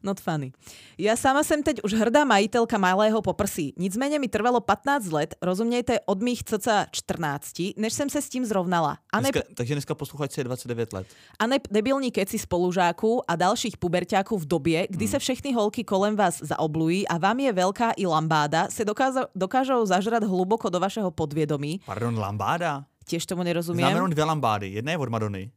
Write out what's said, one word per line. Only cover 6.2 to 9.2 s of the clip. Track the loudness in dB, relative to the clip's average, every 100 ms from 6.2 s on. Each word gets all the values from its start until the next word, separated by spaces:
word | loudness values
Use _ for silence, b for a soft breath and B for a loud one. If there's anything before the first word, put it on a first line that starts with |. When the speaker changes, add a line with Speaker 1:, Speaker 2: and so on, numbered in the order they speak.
Speaker 1:
mých | 0 -2
cca | -4 -2 2 2 0
čtrnácti, | -6 -6 -4 -4 -4 -8 -6 -6 -2
než | -4
jsem | -2 -2
se | -2
s | -4
tím | -4 -2
zrovnala. | 0 2 2 0 -2 _
A |
ne- | -2